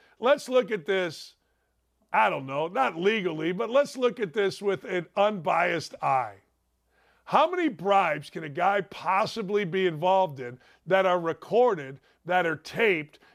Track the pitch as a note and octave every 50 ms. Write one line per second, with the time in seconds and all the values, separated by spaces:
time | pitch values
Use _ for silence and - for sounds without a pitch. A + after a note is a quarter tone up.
0 | _ _ _ _ A3 B3+ D4 C#4+ - - B3+ B3+ A#3+ F3+ A3+ F#3+ D3 - F#3+ F#3+
1 | F3+ E3+ D3 - - - _ _ _ _ _ _ _ _ _ _ _ _ _ _
2 | _ _ - G3+ A3 G3+ E3+ D3 C3+ C3+ C3+ C#3+ D#3 F3 F#3+ B3+ C4+ A#3 E3+ E3
3 | F3+ G3+ A3+ A3 F3+ F3 D#3 D#3 D#3 E3+ F#3 F#3 A#3 G#3+ A#3+ C#4 C#4+ - - C4+
4 | B3 A#3+ A#3+ B3+ A3 E3+ C#3 A3+ G3+ F#3+ - - G3+ G3 F#3+ - - A#3+ F#3 F3+
5 | D#3+ - _ G3+ G3+ G#3+ G#3+ F#3+ D3+ F3+ E3 E3 F3+ F3+ E3+ D#3+ - - - -
6 | - C#3 C#3 C3 A#2+ G#2+ G2 G2+ _ _ _ _ _ _ _ _ _ _ _ _
7 | _ _ _ _ _ - - A3+ D4+ E4+ F4+ F4+ E4+ D4+ G#3 D3 E3 G3 G3 G3
8 | F#3 E3 D3+ D3+ C#3+ - - E3+ D#3+ D3+ C#3 E3+ E3+ F#3+ G3+ G#3 F#3 - - -
9 | - D#3+ F#3+ G3 A3 G#3 - A3+ G#3 F3+ G#3 G#3 G#3 E3 D#3 F#3+ F#3+ F3+ D#3+ D3
10 | E3+ F3+ F#3+ F#3+ F#3 E3+ C#3 B2+ B2 A#2+ B2 - _ _ _ _ _ D#3+ F#3 F#3+
11 | F#3+ F#3 F3+ F3+ E3 E3 D#3 - - - F3 A#3 B3 B3 G3+ D#3+ C#3 C3 C#3 -
12 | _ _ _ _ _ D#3+ F3+ F3+ F3 E3 D#3 - - - - F3 A#3 G#3+ F#3 D#3
13 | D3 - - _ _ _